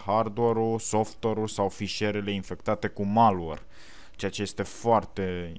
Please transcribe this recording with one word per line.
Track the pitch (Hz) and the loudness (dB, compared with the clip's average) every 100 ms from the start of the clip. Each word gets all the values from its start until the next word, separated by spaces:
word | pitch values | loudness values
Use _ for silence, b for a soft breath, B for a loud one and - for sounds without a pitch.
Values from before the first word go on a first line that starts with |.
| 101 | 2
hardware-ul, | 107 110 104 117 113 113 113 | 2 2 2 2 4 2 0
software-ul | - 107 107 - 113 107 107 | 0 0 0 -2 -2 0 0
sau | - 98 | 0 0
fișierele | - 98 - 107 104 101 | -2 -6 -2 0 0 -2
infectate | 98 - 90 - 104 107 | -4 -4 -6 -2 -2 -2
cu | - | -2
malware, | 101 107 113 92 82 76 - B B B B - | 2 6 6 4 -2 -8 -10 B B B B -6
ceea | 98 | -4
ce | - | -2
este | 98 - | -4 -4
foarte | 98 - 117 110 - - 92 90 85 | -6 -2 4 4 4 -2 -2 -2 -6